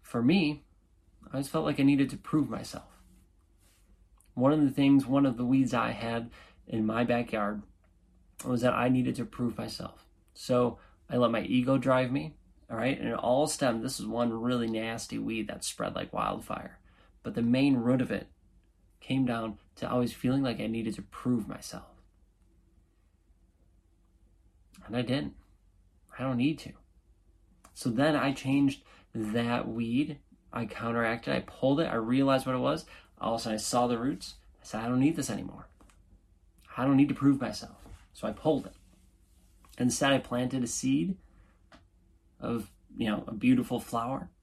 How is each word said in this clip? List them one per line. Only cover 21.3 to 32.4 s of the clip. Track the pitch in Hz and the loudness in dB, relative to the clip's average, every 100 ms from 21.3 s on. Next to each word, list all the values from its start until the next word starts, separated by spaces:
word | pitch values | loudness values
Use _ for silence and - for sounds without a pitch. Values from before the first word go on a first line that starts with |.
| 120 101 | -2 -2
myself. | - - - - - _ _ _ _ _ _ _ _ _ _ _ _ _ _ _ _ _ _ _ _ _ _ _ _ _ _ _ - - | -10 -12 -14 -16 -20 _ _ _ _ _ _ _ _ _ _ _ _ _ _ _ _ _ _ _ _ _ _ _ _ _ _ _ -20 -8
And | 113 | -6
I | |
didn't. | 120 131 214 - _ _ _ _ _ _ _ - | -2 -2 -4 -10 _ _ _ _ _ _ _ -8
I | |
don't | 127 123 | -4 0
need | 135 160 | 0 0
to. | - - _ _ _ _ _ _ _ _ - | -8 -18 _ _ _ _ _ _ _ _ -20
So | - 127 | -6 -4
then | 113 147 147 | 2 2 2
I | 135 | 0
changed | 139 131 139 139 135 _ - _ | -2 0 4 2 0 _ -20 _
that | 113 107 113 120 120 113 | -6 -2 0 0 -2 -2
weed. | 113 117 120 160 147 _ _ _ | -4 0 0 0 -6 _ _ _
I | 117 110 | -8 -6
counteracted. | - 117 117 117 120 - | -6 -2 0 0 -2 -2
I | 139 | -4
pulled | - - 131 143 | -4 -2 2 2
it. | 165 | 2
I | 117 | -2
realized | 113 127 135 135 | 0 2 4 2